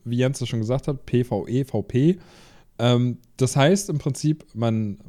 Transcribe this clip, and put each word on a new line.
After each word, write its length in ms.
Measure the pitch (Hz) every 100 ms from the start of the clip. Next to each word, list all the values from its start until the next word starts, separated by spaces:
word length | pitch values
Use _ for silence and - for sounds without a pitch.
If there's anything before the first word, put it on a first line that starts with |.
wie 140 | 117 120
Jens 240 | 127 135
es 80 | 120
schon 100 | 113
gesagt 280 | 110 127 -
hat, 200 | 135 -
P 160 | 180
V 240 | 190 - -
E, 160 | 123
V 180 | 139 107
P. 380 | - 123 151 190 - - - - _ -
Ähm, 400 | 120 120 123 117 _ -
das 180 | 127 143
heißt 340 | 143 196 -
im 80 | 147
Prinzip, 480 | 147 127 151 151 -
man, 460 | 110 117 110 107 101